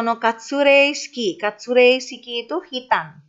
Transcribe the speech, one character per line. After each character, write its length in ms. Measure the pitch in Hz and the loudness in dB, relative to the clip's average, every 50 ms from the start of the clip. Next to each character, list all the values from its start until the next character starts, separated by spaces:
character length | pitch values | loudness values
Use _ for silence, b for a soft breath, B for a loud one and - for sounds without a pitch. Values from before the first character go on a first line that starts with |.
| 233 | 0
no 160 | 233 233 226 233 | -2 -2 -2 -2
katsurei 720 | 226 226 226 - - 277 285 285 277 277 277 277 285 285 | -2 -2 -4 -8 -6 -2 0 2 4 6 4 4 2 0
shiki. 400 | - - - - 247 233 185 160 | -6 -10 -12 -10 -6 -6 -6 -6
Katsurei 640 | - - 214 214 - - 240 247 247 247 247 254 262 | -4 -6 -8 -8 -8 -6 -2 2 4 6 4 4 2
shiki 480 | 254 - - - - 247 240 240 233 | -2 -10 -18 -18 -16 -12 -10 -10 -8
itu 160 | - 294 349 349 | -8 -8 -8 -8
hitan. 560 | - 262 254 254 - 214 180 160 156 - - - | -8 -12 -10 -4 -2 -2 -2 -4 -8 -16 -20 -20